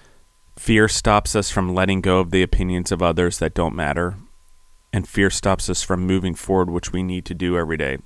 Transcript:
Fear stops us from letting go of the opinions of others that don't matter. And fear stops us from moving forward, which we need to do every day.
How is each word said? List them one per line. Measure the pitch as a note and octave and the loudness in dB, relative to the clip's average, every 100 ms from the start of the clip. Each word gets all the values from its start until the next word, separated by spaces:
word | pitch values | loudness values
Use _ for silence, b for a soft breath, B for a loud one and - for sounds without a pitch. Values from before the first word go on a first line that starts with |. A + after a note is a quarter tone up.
| b b b _ _ - | b b b _ _ -8
Fear | - A2 G#2+ | 2 4 4
stops | - - G#2 - A2 | 4 2 2 2 0
us | G2 | 0
from | - F#2 F2+ | 0 0 2
letting | F#2+ F#2+ | 2 2
go | F#2 F#2 | 4 2
of | F2+ | 4
the | F#2 | 2
opinions | F#2 - F2+ F2+ F2+ | 2 2 0 -2 -2
of | F2 | 0
others | F2 E2 F2 - | 0 2 0 0
that | D#2+ | -2
don't | E2+ E2+ D2+ | 0 -2 -2
matter. | D2+ E2 F2 F#2+ - - - - _ - _ | -4 -2 -4 -6 -14 -20 -20 -20 _ -20 _
And | G#2 - | -6 -4
fear | - G2 | 2 2
stops | - G2 F#2 - | 2 0 0 -2
us | F2+ | -4
from | - F#2 F2+ | -2 -2 0
moving | F#2+ F#2 | 0 -2
forward, | E2 - F#2+ F2+ | -6 -2 0 0
which | F2 - | -2 -6
we | F2+ | -6
need | F#2 F2+ - | -4 -6 -8
to | F2 | -4
do | F2+ F2 | -2 -2
every | E2 D#2+ | -2 -4
day. | C#2+ C2+ | -4 -6